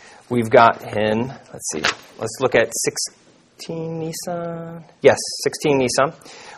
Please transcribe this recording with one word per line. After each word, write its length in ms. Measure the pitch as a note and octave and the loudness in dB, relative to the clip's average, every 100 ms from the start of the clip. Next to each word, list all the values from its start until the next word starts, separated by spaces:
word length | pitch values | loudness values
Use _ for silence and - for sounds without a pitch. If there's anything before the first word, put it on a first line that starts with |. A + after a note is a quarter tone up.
| - - - | -20 -20 -4
We've 180 | B2 A2+ | -2 6
got 320 | B2+ A#2 - | 8 8 6
him, 440 | - G#2 G#2+ A2 C3 - - | -4 0 2 0 -2 -8 -16
let's 180 | - - | -12 -8
see, 120 | D#2 - - - - | -6 -6 -8 -18 -10
let's 200 | A2 - | -10 -2
look 140 | C3 | 2
at 180 | B2 A2 | 2 2
sixteen 1200 | - D3+ - - - _ _ _ - - E3 D#3+ E3 | -2 -4 -4 -10 -12 _ _ _ -18 -12 -8 -8 -6
Nisan. 840 | D#3+ E3 - E3+ E3+ E3+ E3 E3+ - _ | -8 -8 -8 -6 -6 -8 -12 -16 -20 _
Yes, 160 | B2+ - - - | 4 4 -2 -6
sixteen 340 | C#3 - D#3 C#3 | -6 -4 0 0
Nisan. 380 | B2 C3+ C#3+ - - - - | 0 0 -2 -4 -20 -20 -20